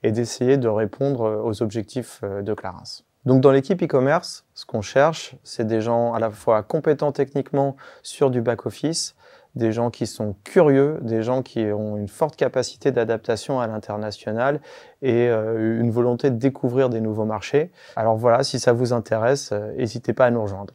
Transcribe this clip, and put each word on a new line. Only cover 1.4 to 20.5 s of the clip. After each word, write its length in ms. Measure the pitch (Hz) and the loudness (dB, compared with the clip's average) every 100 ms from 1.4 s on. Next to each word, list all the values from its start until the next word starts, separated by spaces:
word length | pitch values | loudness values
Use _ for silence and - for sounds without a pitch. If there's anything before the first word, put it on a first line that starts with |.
aux 220 | 113 104 | -4 -2
objectifs, 560 | 113 110 101 - 117 - | -2 -4 -6 -8 -10 -10
euh, 200 | 104 98 | -8 -6
de 120 | 101 | -6
Clarins. 480 | 104 95 87 - - _ _ | -6 -8 -14 -16 -18 _ _
Donc 160 | 127 131 | 2 6
dans 100 | 135 | 6
l'équipe 320 | 135 135 185 | 4 2 -2
e-commerce, 640 | 170 139 131 160 - - _ | 0 2 2 0 -2 -16 _
ce 100 | - | -20
qu'on 180 | - 113 | -8 -8
cherche, 520 | 101 - 147 160 - 139 | -2 2 2 2 -12 -18
c'est 240 | - - 110 | -20 -6 -2
des 140 | 110 | 0
gens 320 | 110 117 117 | 0 0 0
à 80 | 117 | 0
la 100 | 113 | -4
fois 320 | 104 - 110 | -4 0 0
compétents 480 | 107 160 147 143 147 | 2 -2 0 0 0
techniquement 640 | 135 135 143 131 147 139 135 - - | -2 -2 -2 -2 0 0 -2 -16 -20
sur 260 | - - 139 | -20 0 0
du 100 | 123 | 2
back-office, 760 | 117 117 - - 147 165 - _ - - _ - | -2 -2 -4 -6 -4 -4 -6 _ -20 -20 _ -2
des 160 | 113 | 0
gens 180 | 110 117 | 0 -2
qui 160 | - 113 | -4 -8
sont 300 | - 107 101 | -6 -8 -8
curieux, 560 | - - 156 135 139 156 | 0 4 6 6 4 0
des 240 | 117 113 | -2 -2
gens 180 | 110 127 | 0 -2
qui 220 | 127 - 107 | -2 -4 -2
ont 240 | 104 107 104 | -2 -4 -6
une 100 | 101 | -8
forte 300 | - 156 - | -2 -4 0
capacité 560 | 135 131 120 - 147 | -2 0 -4 -2 -2
d'adaptation 680 | 127 113 113 - 113 - 135 | 0 0 -2 -2 -4 -2 -4
à 80 | 117 | -2
l'international 920 | 107 - 104 107 104 - 110 127 147 - - - _ | -6 -8 -8 -6 -8 -6 -2 0 -2 -6 -20 -20 _
et, 260 | 131 117 120 | 0 2 4
euh, 520 | 113 110 113 113 113 | 2 0 -2 0 0
une 100 | 117 | 0
volonté 400 | 113 120 120 143 | 2 0 2 0
de 60 | 120 | 2
découvrir 520 | 135 135 131 123 131 | 0 0 -2 2 2
des 120 | 113 | 0
nouveaux 240 | 110 107 | -2 -2
marchés. 480 | 107 110 - 143 170 _ - - | -2 -4 0 0 0 _ -14 -2
Alors 200 | 113 110 | 0 2
voilà, 280 | 120 117 | 4 4
si 160 | 135 127 | 2 0
ça 120 | - | 2
vous 200 | 117 123 | 2 2
intéresse, 580 | 120 107 113 117 139 - | 0 -2 0 2 0 -2
euh, 220 | 104 107 | -6 -6
n'hésitez 400 | - 123 120 - | -4 -4 -4 -4
pas 140 | 113 127 | 2 4
à 40 | |
nous 120 | 120 | 4
rejoindre. 300 | 107 | -2